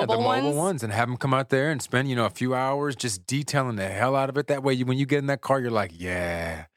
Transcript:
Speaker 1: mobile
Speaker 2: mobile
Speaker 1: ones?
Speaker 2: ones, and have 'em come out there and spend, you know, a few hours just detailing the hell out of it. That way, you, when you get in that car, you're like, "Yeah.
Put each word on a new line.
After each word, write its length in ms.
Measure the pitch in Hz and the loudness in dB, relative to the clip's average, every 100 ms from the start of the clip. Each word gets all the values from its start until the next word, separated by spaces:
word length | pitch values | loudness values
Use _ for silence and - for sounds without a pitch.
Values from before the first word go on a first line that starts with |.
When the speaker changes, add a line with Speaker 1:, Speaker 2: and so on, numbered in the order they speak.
| 214 | 2
Speaker 1:
mobile 140 | 226 | 2
Speaker 2:
mobile 40 | 240 | 2
Speaker 1:
ones? 300 | - 277 147 | 2 2 2
Speaker 2:
ones, 280 | 185 160 | 0 0
and 100 | 110 | -2
have 160 | 107 120 | 0 0
'em 80 | 123 | 0
come 160 | 139 | 0
out 160 | 131 131 | 0 2
there 200 | 135 147 | 2 2
and 120 | 143 | -2
spend, 280 | - 123 139 | 0 0 0
you 60 | 123 | 0
know, 100 | 107 | 0
a 40 | |
few 240 | - 127 127 | 0 -2 0
hours 400 | 131 139 147 123 | 0 0 -2 -2
just 320 | 123 95 90 | -4 -6 -4
detailing 480 | 139 143 143 131 107 | -4 0 0 0 -2
the 140 | 95 | -4
hell 260 | 98 127 135 | -2 -2 0
out 140 | 135 | 0
of 80 | 135 | 0
it. 100 | 135 | 0
That 160 | 139 | 0
way, 100 | 135 | 2
you, 120 | 127 127 | 2 2
when 120 | 131 | 0
you 80 | 135 | 2
get 120 | 143 | 0
in 80 | 139 | 0
that 140 | 139 | -2
car, 180 | - 135 | 2 2
you're 100 | 120 | 2
like, 220 | 113 92 | 0 -2
"Yeah. 720 | 85 90 90 87 85 82 80 80 | -4 -6 -2 -2 -2 -4 -6 -12